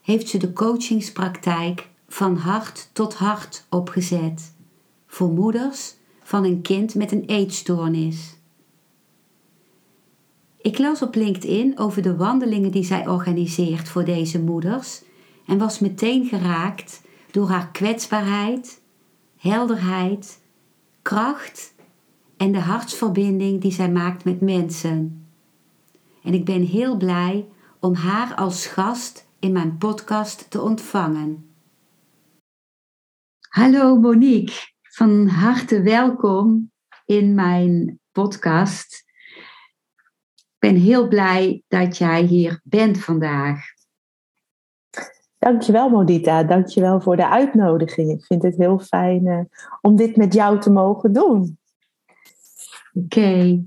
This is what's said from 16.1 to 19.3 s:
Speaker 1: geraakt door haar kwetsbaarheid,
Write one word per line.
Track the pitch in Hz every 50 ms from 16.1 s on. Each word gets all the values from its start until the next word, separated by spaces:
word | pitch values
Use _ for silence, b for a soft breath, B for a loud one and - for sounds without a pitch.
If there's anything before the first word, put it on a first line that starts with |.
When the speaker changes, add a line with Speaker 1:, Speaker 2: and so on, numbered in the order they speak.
| 254 262 247
Speaker 1:
geraakt | 247 - 196 175 180 175 165 170 196 196 - - - - - b b b b b b
door | b 202 202 180
haar | 185 180 180 170
kwetsbaarheid, | - - 190 214 226 226 - - - 214 208 196 202 208 202 214 240 262 254 - - _ _ _ _ _ _ _ _ _ _ _